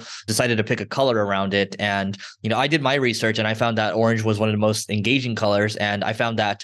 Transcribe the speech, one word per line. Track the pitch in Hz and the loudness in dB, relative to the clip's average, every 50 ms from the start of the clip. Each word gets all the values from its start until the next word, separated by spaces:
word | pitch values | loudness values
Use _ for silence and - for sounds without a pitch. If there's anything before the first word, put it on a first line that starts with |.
| - - - - - - | -4 -12 -16 -12 -6 -2
decided | 110 123 127 123 117 110 | 0 0 2 2 2 0
to | 104 | 0
pick | 107 123 113 | 0 -2 -4
a | 101 | -4
color | 101 - - 139 131 117 110 104 | -4 -2 0 2 2 2 2 0
around | 101 98 98 98 98 98 | 0 0 0 0 0 2
it. | 101 98 95 - - | 2 0 0 -2 -2
And, | 104 104 101 101 98 98 98 - - - - _ | -2 0 0 0 -2 -2 -6 -8 -12 -18 -14 _
you | - 110 | -4 -2
know, | 110 117 | 0 0
I | 135 143 | 2 2
did | 156 156 | 0 0
my | 139 131 139 | 0 0 0
research | 143 131 120 110 110 - 110 107 113 | 2 2 0 0 0 0 0 0 0
and | 110 107 | 0 0
I | 110 | 0
found | 110 123 117 113 110 | 0 0 0 2 0
that | 107 104 85 | 0 0 2
orange | 110 113 113 113 113 107 | 2 2 2 2 2 2
was | 110 107 101 | 0 0 2
one | 110 110 | 2 0
of | 107 | 2
the | 104 | 2
most | 107 107 107 - - - | 2 2 2 0 -2 -4
engaging | 104 104 95 113 135 135 123 123 113 | -4 -2 0 0 0 0 0 -2 -4
colors. | 107 110 104 101 101 104 107 107 - | -2 0 2 2 2 2 0 0 -2
And | 104 104 104 101 95 | -2 -2 -2 -2 -2
I | 104 110 | -4 -2
found | 107 120 117 113 110 | -2 -2 -2 0 0
that, | 110 104 101 - | 0 -2 -2 -4